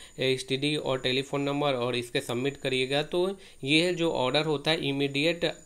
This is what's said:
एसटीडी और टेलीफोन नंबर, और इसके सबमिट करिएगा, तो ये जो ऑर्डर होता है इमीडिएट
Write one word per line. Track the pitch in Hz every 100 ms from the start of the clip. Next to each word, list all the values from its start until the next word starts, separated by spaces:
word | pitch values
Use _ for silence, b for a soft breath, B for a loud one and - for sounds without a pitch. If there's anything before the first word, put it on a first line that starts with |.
| B -
एसटीडी | 131 131 - 131 147 151
और | 139 131
टेलीफोन | 127 131 135 143
नंबर, | 143 143 147
और | 127 120 123
इसके | 120 139
सबमिट | 131 120 135 139
करिएगा, | 135 131 131 143
तो | 151 175 185 196 B B
ये | 135 156 180
जो | 170 165
ऑर्डर | 127 127 147 156
होता | 143 143
है | 165 143
इमीडिएट | 139 143 139 156 170 160 -